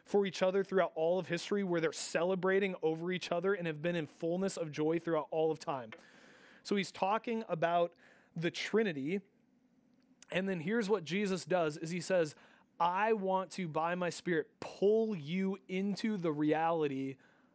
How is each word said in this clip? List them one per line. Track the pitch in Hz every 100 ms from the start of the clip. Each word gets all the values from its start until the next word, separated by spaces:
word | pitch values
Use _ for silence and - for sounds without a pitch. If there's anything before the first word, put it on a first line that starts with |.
for | - 208 196
each | -
other | 185 190
throughout | 185 190 170 160
all | 160 185
of | 165
history | 170 - 208
where | 190 175
they're | 160
celebrating | - - 170 175 190 185 190 196 180
over | 156 160 170
each | 180 -
other | 175 190
and | 202 170
have | 151
been | 170 175
in | 147
fullness | - 165 175 190 185
of | 165
joy | 147 151 170
throughout | 170 160 135
all | 160 160
of | 151
time. | - 135 113 - - - - - - -
So | - 202
he's | 180
talking | - 190 220 240 226 226
about | 170 165 175 175 - - - _ -
the | 165
Trinity. | - - 208 220 147 139 196 - _ _ _ _ _ _ _ _ _ -
And | 170 190
then | 185
here's | 151 233 190
what | 208 147
Jesus | 202 208 185 -
does, | 180 156 151
is | 165
he | 180
says, | - 185 156 - - - _ -
"I | 175 185 220
want | 220 190 185 180
to, | - 175
by | 151 165 180
my | 175
Spirit, | - - 160 - _
pull | - - 196 220 220 202
you | 143 180 190 190 -
into | 185 196 190 226 214
the | 170
reality | 147 151 151 165 170 147 135 135 135 _ _ _